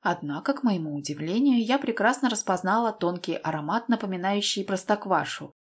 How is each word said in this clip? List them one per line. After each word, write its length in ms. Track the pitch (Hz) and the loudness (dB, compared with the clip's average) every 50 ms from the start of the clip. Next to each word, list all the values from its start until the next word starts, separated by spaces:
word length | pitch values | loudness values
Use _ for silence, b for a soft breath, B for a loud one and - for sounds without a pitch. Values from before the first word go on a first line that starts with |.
Однако, 520 | _ 202 175 180 - 147 143 156 - - 277 | _ 0 0 0 -2 -6 -6 -4 -2 -2 -2
к 100 | 294 - | 2 2
моему 320 | 240 196 175 160 156 147 | 2 2 2 -2 -4 -4
удивлению, 680 | 147 143 - 151 151 151 160 185 226 269 285 254 233 226 | -4 -4 -6 -6 -4 -4 -2 0 4 4 6 6 4 4
я 140 | 214 254 277 | 2 2 0
прекрасно 500 | 277 240 226 - 196 226 262 - - 254 | 2 0 -2 2 2 2 2 4 0 0
распознала 640 | 233 202 - - 190 180 - 185 196 226 240 226 | 0 0 0 0 0 0 2 2 2 2 2 0
тонкий 440 | 214 - - 175 180 180 - - 165 | 0 0 -2 -2 -2 -2 -4 -6 -6
аромат, 520 | - - - 156 156 196 196 175 226 233 - | -4 -4 -4 -4 -4 -4 -2 -2 -2 0 0
напоминающий 760 | 233 220 - 196 190 180 175 190 202 208 208 - - 202 190 | 0 0 0 -4 -4 -2 0 0 0 0 0 0 -2 -2 -2
простоквашу, 880 | - 196 190 - - 214 202 - 202 185 160 147 - - - 156 - _ _ _ | -2 -2 -4 0 0 0 0 2 0 0 2 2 0 -6 -10 -10 -14 _ _ _